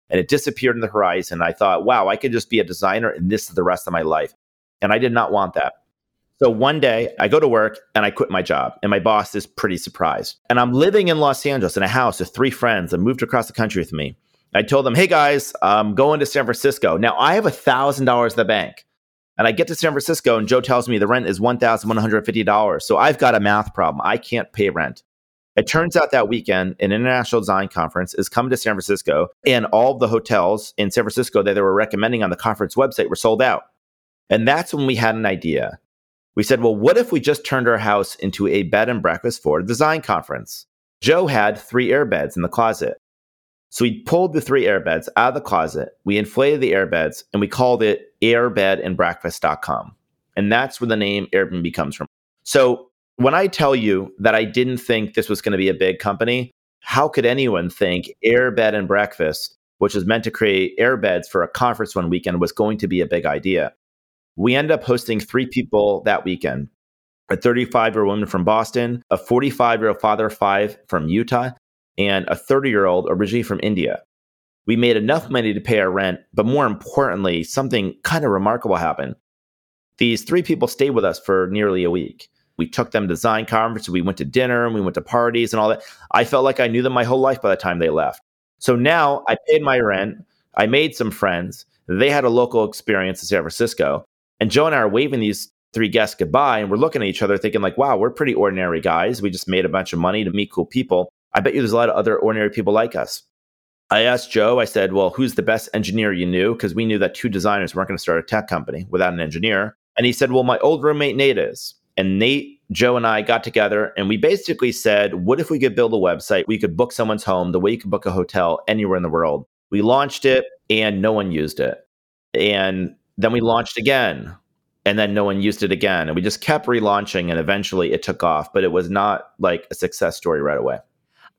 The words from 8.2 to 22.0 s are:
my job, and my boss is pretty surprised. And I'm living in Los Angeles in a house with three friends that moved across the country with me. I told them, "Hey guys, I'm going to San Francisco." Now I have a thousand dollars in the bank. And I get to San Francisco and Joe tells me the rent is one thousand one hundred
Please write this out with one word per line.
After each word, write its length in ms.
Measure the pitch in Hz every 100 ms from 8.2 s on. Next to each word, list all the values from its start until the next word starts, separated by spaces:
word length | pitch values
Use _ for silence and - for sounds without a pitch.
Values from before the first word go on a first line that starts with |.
| -
my 140 | 92
job, 320 | 90 73 64 -
and 80 | 101
my 80 | 101
boss 360 | 110 107 98
is 120 | 104 -
pretty 300 | - 104 87
surprised. 580 | - - 80 57 - - -
And 80 | 123
I'm 140 | 123
living 360 | 127 175 208 180
in 120 | 156
Los 260 | 147 131 143
Angeles 300 | 135 90 98
in 80 |
a 40 | 95
house 300 | 123 123 -
with 160 | 90
three 160 | - 131
friends 400 | 127 120 104 85
that 80 | 87
moved 240 | 107 131
across 240 | 117 123 110
the 60 |
country 280 | - 113 92
with 120 | 80
me. 240 | 76 69 - _ _ _
I 100 | 101
told 220 | 107 139
them, 120 | 131 123
"Hey 100 | 190
guys, 480 | 165 143 143 - -
I'm 320 | 92 107 104
going 260 | 104 143 151
to 60 | 143
San 180 | 143
Francisco." 540 | 123 120 143 - 95 82
Now 180 | 113 -
I 200 | 139 196
have 100 | 185
a 40 |
thousand 540 | - - 127 139 135
dollars 300 | 127 120 120
in 40 | 117
the 60 |
bank. 400 | 107 107 76 - - _ _ _ _ -
And 80 | 113
I 60 |
get 160 | 107 165
to 60 |
San 180 | 160 160
Francisco 440 | 143 147 - 123 113
and 100 | 104
Joe 140 | 127
tells 260 | 123 123 117
me 120 | 110
the 80 | 101
rent 200 | 123 98
is 140 | 92
one 160 | 117 120
thousand 320 | 120 113 107
one 80 |
hundred 300 | 110